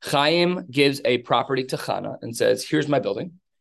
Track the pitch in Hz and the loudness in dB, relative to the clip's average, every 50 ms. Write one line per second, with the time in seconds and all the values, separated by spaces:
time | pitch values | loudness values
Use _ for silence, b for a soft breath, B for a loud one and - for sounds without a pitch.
0 | - - - 139 143 156 165 175 175 180 180 185 180 151 120 143 139 143 139 139 | -6 -2 0 2 4 4 4 4 4 2 0 -2 -6 -2 2 4 4 4 2 0
1 | - 123 123 120 123 - 135 120 127 - 135 131 131 - 160 - - - 98 98 | 0 0 0 0 0 0 0 0 0 0 -2 -4 -4 -4 -6 -6 -4 -4 -4 -4
2 | 98 107 127 - - 120 117 - - 113 113 - - - 151 151 143 143 143 131 | -4 -8 -8 -10 -10 -8 -4 0 2 2 2 2 0 -2 -2 -2 0 0 0 0
3 | - 98 101 117 165 180 - - _ _ _ _ | 0 -2 -4 -6 -8 -12 -14 -20 _ _ _ _